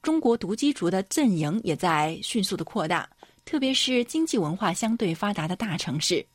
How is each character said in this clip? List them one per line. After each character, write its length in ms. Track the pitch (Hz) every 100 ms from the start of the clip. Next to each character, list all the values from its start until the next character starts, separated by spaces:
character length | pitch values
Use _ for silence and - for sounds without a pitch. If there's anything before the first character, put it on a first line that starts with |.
中 200 | - 320
国 160 | 254 233
独 180 | 175
居 180 | 220 285
族 180 | 285 170
的 120 | 185
阵 260 | 196 - 269
营 300 | 175 151 202
也 100 | 202
在 440 | 151 180 156 151 170
迅 200 | - 233
速 140 | 190 185
的 80 |
扩 220 | 170 220 160
大， 220 | 170 - _ - _
特 140 | - 311
别 160 | 262
是 300 | 262 269 254
经 200 | 240 320
济 140 | 320 247
文 180 | 151 175
化 160 | 190
相 240 | 185 220 226
对 180 | 196
发 180 | 165 208
达 160 | 202 160
的 80 | 180
大 200 | 220 143
城 240 | - 139
市 240 | - 170 -